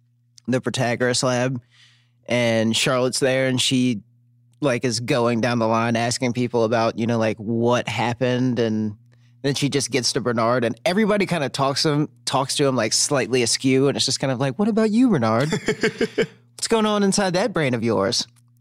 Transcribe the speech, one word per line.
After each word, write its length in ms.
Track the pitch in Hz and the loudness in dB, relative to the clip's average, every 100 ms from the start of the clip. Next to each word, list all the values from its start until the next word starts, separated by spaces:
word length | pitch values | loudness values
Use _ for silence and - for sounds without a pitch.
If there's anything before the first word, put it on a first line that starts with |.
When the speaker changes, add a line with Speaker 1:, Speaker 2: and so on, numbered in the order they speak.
| _ _ _ - - | _ _ _ -18 -4
Speaker 1:
the 140 | 127 | -2
Protagoras 600 | 123 - 120 117 123 123 | -2 -2 -2 0 0 0
lab 360 | 127 123 127 131 - _ - _ _ _ - | 0 0 -2 -4 -10 _ -20 _ _ _ -4
and 500 | 123 117 113 110 113 | 0 2 2 0 0
Charlotte's 420 | - 127 127 - | 0 0 0 0
there 280 | 135 131 131 | 0 2 0
and 120 | 127 | 0
she 420 | - 131 127 107 - _ _ _ _ - | 0 0 0 -2 -8 _ _ _ _ -4
like, 220 | 143 120 | -2 0
is 160 | 131 110 | -2 -4
going 420 | 123 139 117 117 | -2 0 2 2
down 180 | 120 120 | 0 0
the 80 | 113 | 2
line 280 | 113 117 117 | 2 0 0
asking 380 | 117 120 127 | -2 -2 -2
people 300 | 120 123 120 | -2 -2 0
about, 340 | 113 117 113 - | 2 2 0 0
you 100 | 117 | -2
know, 100 | 117 | 0
like, 200 | 110 104 | 0 -2
what 500 | 107 113 117 123 - | -4 0 2 0 -2
happened, 720 | 110 113 117 127 123 127 123 | -4 -4 0 0 0 0 0
and 360 | 113 110 107 104 _ _ _ _ | 0 0 -4 -6 _ _ _ _
then 120 | 139 135 | -4 -2
she 140 | 143 | -2
just 220 | 139 123 | -2 -2
gets 220 | 131 113 | -2 -2
to 80 | 135 | -2
Bernard, 420 | 120 117 113 127 | -2 0 2 2
and 160 | 117 - 160 | 0 -2 -2
everybody 400 | 185 214 208 190 | 0 2 2 0
kinda 240 | 170 135 | -2 -4
talks 360 | - 135 135 160 | -2 -2 0 0
him, 240 | 147 147 - - | 0 -2 -6 -4
talks 300 | 135 139 - | -2 -2 0
to 100 | 139 | 0
him, 100 | 127 | 0
like, 180 | 110 | 0
slightly 500 | - - 143 107 127 | -2 0 0 0 0
askew, 440 | 117 - 135 131 139 | 0 0 2 2 2
and 80 | - | 0
it's 100 | - | -2
just 140 | - | -2
kind 120 | 139 | -2
of 80 | 127 | -2
like, 180 | 135 127 | -2 -2
"What 100 | 202 | 0
about 220 | 214 220 | 2 2
you, 200 | 214 254 | 4 4
Bernard? 400 | 165 113 113 147 | 4 2 2 0
Speaker 2:
<laughs> 640 | - - - 220 - 226 - | -2 -4 -2 -2 -2 -4 -2
Speaker 1:
What's 520 | - - _ - - | -4 -4 _ -10 0
going 180 | 226 214 | 2 2
on 180 | 208 | 2
inside 300 | 196 196 190 | 2 2 0
that 200 | 175 190 | 0 0
brain 200 | 185 139 | 0 0
of 100 | 123 | 0
yours?" 440 | 117 104 98 - - _ _ - | 0 0 0 -2 -6 _ _ -8